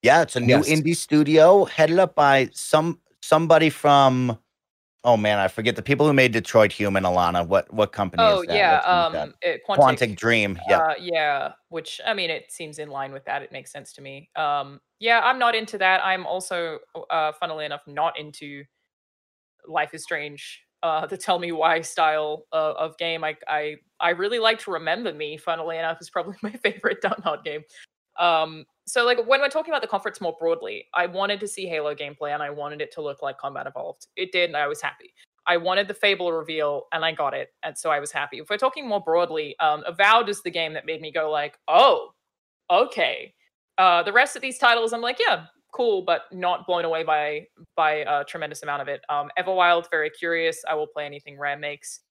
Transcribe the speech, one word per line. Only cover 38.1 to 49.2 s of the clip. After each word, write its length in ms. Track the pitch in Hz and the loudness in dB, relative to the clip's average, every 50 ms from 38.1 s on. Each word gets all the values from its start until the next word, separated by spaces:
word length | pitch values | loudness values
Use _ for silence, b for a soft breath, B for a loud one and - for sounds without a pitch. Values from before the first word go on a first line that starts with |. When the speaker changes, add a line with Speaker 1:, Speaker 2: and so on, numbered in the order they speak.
Speaker 3:
happy. 280 | - 147 143 143 - 143 | -6 -6 -6 -6 -10 -16
If 100 | 160 _ | -8 _
we're 80 | 208 | -6
talking 300 | 208 254 262 262 - 285 | -2 -2 -2 -2 -4 -6
more 140 | 247 208 202 | -4 -4 -4
broadly, 560 | 170 165 160 170 175 170 156 160 151 143 135 _ | -2 0 0 2 0 0 -2 -6 -6 -6 -6 _
um, 240 | 170 156 151 151 147 | 0 0 0 0 -6
Avowed 420 | - 170 170 196 208 220 233 240 196 | -10 -2 2 4 4 4 4 4 0
is 140 | 202 - - | -6 -8 -8
the 80 | 180 | -6
game 220 | 165 170 165 156 156 | -4 -4 -6 -4 -6
that 120 | 151 - | -10 -8
made 160 | 156 160 156 | -8 -10 -8
me 100 | 160 156 | -10 -8
go 200 | 147 170 156 156 | -4 -4 -2 -2
like, 260 | 151 147 147 151 _ _ _ | -2 -2 -4 -6 _ _ _
"Oh, 440 | - 156 180 254 277 185 131 - - _ _ _ _ _ _ _ _ _ _ _ _ | 2 6 6 8 6 6 2 -2 -12 _ _ _ _ _ _ _ _ _ _ _ _
okay." 600 | 180 180 - - - - 170 127 131 - - - _ _ _ _ _ _ _ _ _ | 2 2 2 0 -2 -4 -2 -2 -2 -6 -12 -18 _ _ _ _ _ _ _ _ _
Uh, 260 | - 185 185 175 170 170 | 2 4 4 4 4 0
the 100 | 202 202 | 2 4
rest 220 | 240 285 277 - | 4 2 2 0
of 60 | 285 - | -10 -10
these 160 | 262 254 - | -10 -4 2
titles, 340 | - 240 233 233 226 226 233 | 2 4 4 4 0 -2 -4
I'm 80 | 233 | -4
like, 180 | 233 240 254 - | -4 -6 -2 0
"Yeah, 260 | 466 440 226 165 160 _ _ _ _ _ - | 0 0 0 -2 -4 _ _ _ _ _ -6
cool," 300 | - 247 233 208 190 185 | -2 0 2 2 0 0
but 200 | 175 170 160 - _ - | 0 -2 -2 -2 _ -12
not 340 | 185 180 175 180 175 190 | -4 -2 -2 -2 -2 -2
blown 180 | - 180 175 170 | -2 -2 -2 0
away 180 | 165 165 160 165 | -2 -2 -2 0
by, 440 | 156 156 151 151 151 151 151 160 _ _ _ 170 _ _ | 0 0 0 0 -4 -6 -8 -12 _ _ _ -20 _ _
by 280 | - 160 156 156 151 147 | 0 0 0 0 -2 -2
a 160 | - 147 143 147 | -2 -2 -4 -4
tremendous 380 | - - 170 156 147 151 - - | -6 -10 -10 -10 -10 -12 -12 -8
amount 200 | 147 143 143 139 | -8 -6 -6 -6
of 60 | 143 | -8
it. 120 | 143 143 _ - | -10 -10 _ -6
Um, 220 | 147 147 | -4 -4